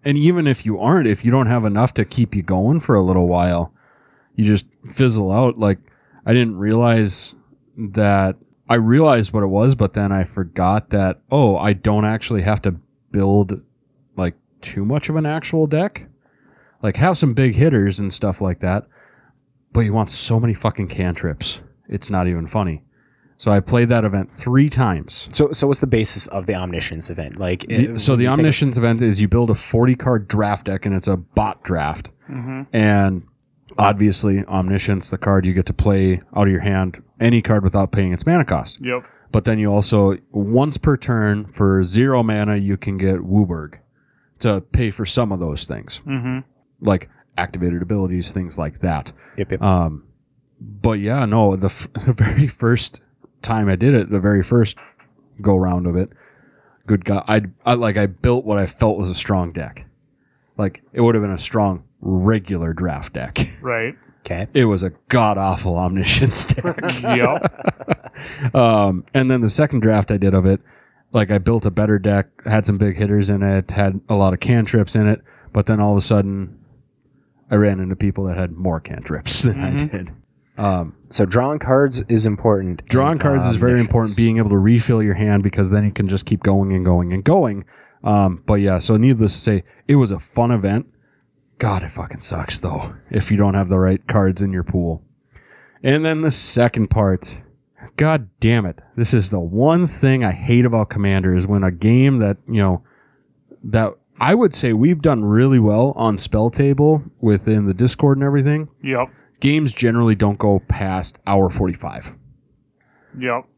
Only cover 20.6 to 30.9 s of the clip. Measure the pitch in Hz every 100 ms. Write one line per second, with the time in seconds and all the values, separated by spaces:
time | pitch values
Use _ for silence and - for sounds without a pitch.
20.6 | 113 - 95 - 90 85 90 73 - -
21.6 | - _ _ 101 - 98 90 85 82 107
22.6 | 95 78 _ _ _ _ _ _ - 101
23.6 | - 123 120 120 107 98 95 - - 127
24.6 | 147 135 120 85 73 - - - 147 -
25.6 | 139 139 139 123 110 - - 101 92 95
26.6 | 92 85 - 80 - 82 78 - 92 90
27.6 | - 117 135 113 104 127 123 139 160 139
28.6 | 143 120 117 113 120 101 104 117 117 101
29.6 | - 113 123 127 131 120 101 104 104 101
30.6 | - 95 104